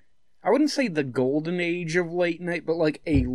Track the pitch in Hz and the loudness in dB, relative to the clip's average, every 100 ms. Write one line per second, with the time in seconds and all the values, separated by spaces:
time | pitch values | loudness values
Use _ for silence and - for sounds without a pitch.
0 | _ _ _ _ 180 247 302 285 240 156 | _ _ _ _ 2 2 2 0 -2 -2
1 | 135 131 127 151 165 180 170 175 165 175 | -2 0 0 0 -2 -2 -2 -4 -2 -2
2 | 165 175 175 170 175 170 - 165 156 151 | 0 0 0 -2 -4 -4 -2 0 0 0
3 | 170 143 123 | 2 2 2